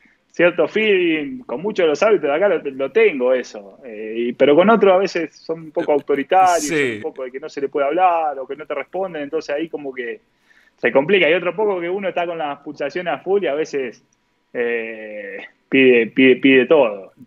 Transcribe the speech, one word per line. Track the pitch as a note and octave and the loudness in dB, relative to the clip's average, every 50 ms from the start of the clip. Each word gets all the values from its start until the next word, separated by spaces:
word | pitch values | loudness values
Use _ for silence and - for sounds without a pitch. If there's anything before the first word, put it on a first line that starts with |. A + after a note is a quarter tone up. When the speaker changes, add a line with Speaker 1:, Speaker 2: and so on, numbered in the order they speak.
| _ _ _ _ _ _ _ | _ _ _ _ _ _ _
Speaker 1:
cierto | - E3 F3 E3+ F3 D#3+ | 0 0 2 2 2 0
feeling, | - - G#3 A3 G#3+ G3+ F#3 F3+ E3+ D#3+ D#3 D3 C#3 C3 B2+ - | 0 0 0 0 2 2 2 2 0 0 -2 -4 -6 -10 -12 -12
con | - - C3 E3+ | -10 -10 -8 -6
muchos | G#3 G3+ G3 F3+ | -6 -2 0 0
de | D#3+ | 0
los | D3 C#3+ F#3+ | 2 2 2
árbitros | A3 A3 F3 D3 C#3+ C#3 | 2 2 2 0 0 -2
de | |
acá | D#3 G3 G#3 | 0 0 0
lo, | F3 D#3 - C#3+ C3+ | 0 0 -2 -6 -8
lo | C3 C3+ C3+ | -6 -6 -2
tengo | - A3 A3+ G#3 D#3+ C3+ B2 B2+ C3 | 0 2 2 2 2 0 0 0 0
eso, | B2+ A#2 - - G#2+ G2+ G2 G2 - - | 0 -2 -6 -12 -16 -18 -18 -20 -20 -20
eh, | B2+ A2 G#2 A2 A2 A2 | -18 -14 -12 -10 -8 -6
y, | A#2 A#2+ A#2+ B2 | -4 -4 -4 0
pero | - C3+ C3+ C#3+ | 2 4 6 6
con | D#3 F3+ G3+ | 6 6 6
otros | A#3 A3 G#3 G3 F#3 | 4 4 6 4 4
a | |
veces | F#3 G3+ F3 - F3 D#3+ D3+ _ | 4 2 0 -2 -4 -6 -8 _
son | _ - - D#3+ E3 | _ -12 -12 -12 -12
un | E3 D#3 | -12 -10
poco | - E3+ E3+ - D3+ | -8 -6 -2 0 0
autoritarios, | C#3+ C3+ - C#3+ C#3 C3+ - F3+ F#3+ F#3 F3+ F3 E3 D3+ | 0 0 -2 -2 -4 -2 0 2 4 4 4 4 2 0
Speaker 2:
Sí. | D3 E3 D3+ C#3+ B2+ | -2 -2 0 0 -2
Speaker 1:
son | A2+ | -2
un | G#2 A2 | -6 -8
poco | D#3 C#3 - C3 | -12 -12 -10 -12
de | C3 | -12
que | B2 C3+ | -12 -12
no | D3 D3+ | -14 -14
se | - D3+ | -8 -8
le | C#3 C3 | -6 -4
puede | - D3+ C#3 | -2 -2 0
hablar | C#3 D3+ F3 F#3 F3+ E3+ E3 D#3+ D3+ C#3+ C#3 | 0 2 2 2 2 2 2 0 -2 -4 -6
o | C3 | -10
que | - C#3 | -12 -12
no | C#3+ D#3 | -12 -12
te | - D3+ | -10 -8
responden, | C#3+ C3+ - - F3+ F#3+ F#3+ E3+ D3+ C#3+ | -8 -8 -8 -8 -8 -6 -6 -8 -10 -10
entonces | C#3 D#3 D#3+ - - D3 | -8 -6 -6 -6 -4 -6
ahí | D3 E3 E3 | -6 -6 -6
como | - D3 D3 C#3 B2+ | -8 -10 -10 -10 -10
que | B2+ B2 A#2 A2 G#2+ _ _ _ _ _ _ _ _ _ _ _ | -10 -10 -10 -10 -12 _ _ _ _ _ _ _ _ _ _ _
se | _ - A#2+ | _ -2 2
complica. | A2+ C3+ C#3+ D3+ G3+ F#3+ E3+ D3 | 4 2 4 4 4 4 4 4
Y | E3 | 2
otro | F3+ E3+ F3 E3 | 2 0 -2 -4
poco | G3 A3 G#3 G3 F3+ | -2 -2 -2 -2 -2
que | E3+ E3+ | -4 -4
uno | F#3 G3+ G3 F#3 | -6 -6 -6 -4
está | E3 F#3 F3 | -4 -4 -4
con | E3+ E3+ | -4 -4
las | E3 D#3 D3 C#3+ C#3 | -6 -6 -6 -8 -10
pulsaciones | - D#3 C#3+ - D3+ C#3 - F3+ F3+ F3 D3+ | -12 -14 -10 -8 -8 -6 -6 -6 -6 -6 -6
a | C3 | -6
full | - F3+ F#3+ G3+ F#3 | -2 -2 -2 0 0
y | |
a | D#3 C3+ | 0 -2
veces, | D3+ D#3 D3 - C#3+ C3 A#2+ A2 _ _ _ _ _ _ _ _ _ _ _ - | -2 -4 -4 -4 -6 -6 -6 -10 _ _ _ _ _ _ _ _ _ _ _ -6
eh, | B2+ A#2+ A#2 A#2 A#2 A2+ A2+ A2+ A2 G#2+ G#2+ G#2+ G#2 G2+ G2 G2 G2+ - - _ _ _ _ | -4 -4 -2 -4 -4 -6 -8 -12 -14 -14 -14 -14 -14 -14 -14 -14 -14 -16 -18 _ _ _ _
pide, | - C3+ C3 B2+ B2 A#2+ A2+ G#2+ | 2 4 6 6 6 4 2 2
pide, | - - C3 C3 B2 | 2 4 4 6 6
pide | B2 C3 C#3 C3+ C3 B2 | 4 4 4 4 4 4
todo. | A#2+ E3 D3+ C3 A2 G#2 G2 F#2+ F#2+ _ _ B2+ | 4 4 4 4 2 0 -6 -14 -18 _ _ -20